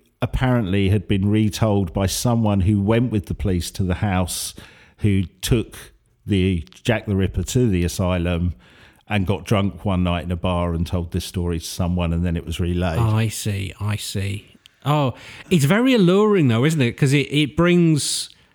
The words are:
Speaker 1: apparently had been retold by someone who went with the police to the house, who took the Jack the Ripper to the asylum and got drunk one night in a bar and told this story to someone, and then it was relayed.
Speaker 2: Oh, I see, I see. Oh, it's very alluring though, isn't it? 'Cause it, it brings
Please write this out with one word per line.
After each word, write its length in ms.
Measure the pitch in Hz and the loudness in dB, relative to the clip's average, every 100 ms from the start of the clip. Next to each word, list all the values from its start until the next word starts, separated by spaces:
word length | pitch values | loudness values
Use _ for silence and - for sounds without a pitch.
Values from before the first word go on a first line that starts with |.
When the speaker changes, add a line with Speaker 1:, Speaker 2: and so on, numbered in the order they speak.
| _ - | _ -8
Speaker 1:
apparently 680 | - - 131 123 95 101 98 | -6 -2 0 0 0 0 2
had 180 | 107 - | 0 0
been 220 | 101 101 | 0 2
retold 640 | 107 107 - 113 101 92 | 2 0 0 2 2 0
by 140 | 101 98 | 0 -2
someone 540 | - 127 117 107 101 | 0 0 2 2 2
who 200 | 90 104 | 2 2
went 320 | 98 113 123 | 2 2 2
with 140 | 107 - | -2 -4
the 80 | |
police 360 | 98 104 90 - | -4 -2 -2 -4
to 100 | - | -4
the 140 | 92 87 | -2 0
house, 580 | 107 92 90 - - - - - - - | 0 0 -2 -4 -10 -12 -20 -20 -20 -4
who 260 | 107 95 90 - | 0 0 -2 -6
took 340 | - 120 - - - _ _ _ | -2 0 -2 -12 -20 _ _ _
the 420 | - 98 92 87 78 - | -2 0 2 0 -6 -8
Jack 200 | - 110 | -2 -2
the 120 | 107 98 | 0 0
Ripper 260 | 95 - | 0 -2
to 260 | 87 127 123 | -2 0 2
the 160 | 90 | 2
asylum 680 | 87 - 90 90 85 85 87 - - - - _ - | 0 -2 -2 0 0 0 -2 -4 -16 -20 -20 _ -4
and 200 | 104 87 | -2 -2
got 180 | 98 | -4
drunk 400 | - 104 98 85 | 0 0 0 -4
one 180 | 104 92 | -2 0
night 220 | 90 87 | 0 -2
in 80 | 82 | -4
a 40 | 87 | -4
bar 360 | 92 87 87 | -2 -2 -2
and 140 | 82 85 | -2 -2
told 260 | 90 82 | -4 -4
this 140 | 90 - | -6 -4
story 320 | 92 87 85 | -4 -4 -4
to 80 | - | -6
someone, 480 | - 90 90 85 | -4 -2 0 0
and 100 | 85 | 0
then 140 | 87 82 | 0 -2
it 80 | 82 | -4
was 120 | 82 | -4
relayed. 400 | 87 87 90 80 | -2 0 -2 0
Speaker 2:
Oh, 160 | 113 | 0
I 140 | 110 113 | 0 -2
see, 460 | - 110 98 98 - | -4 -6 -6 -8 -8
I 180 | 104 104 | -6 -6
see. 600 | - 104 98 104 - - - _ 131 | -6 -6 -6 -8 -12 -20 -20 _ -2
Oh, 260 | 151 135 - - - - | 0 0 -4 -16 -12 0
it's 160 | 180 139 | 2 4
very 260 | 202 254 | 2 4
alluring 560 | 240 170 190 214 196 139 | 4 4 4 4 4 4
though, 160 | 113 | 4
isn't 160 | 143 160 | 2 2
it? 160 | 117 - | 0 2
'Cause 160 | 139 | 2
it, 180 | 143 - | 2 2
it 260 | 143 147 - | 0 0 2
brings 720 | 175 175 165 151 - - - - _ | 4 4 4 2 0 -6 -8 -16 _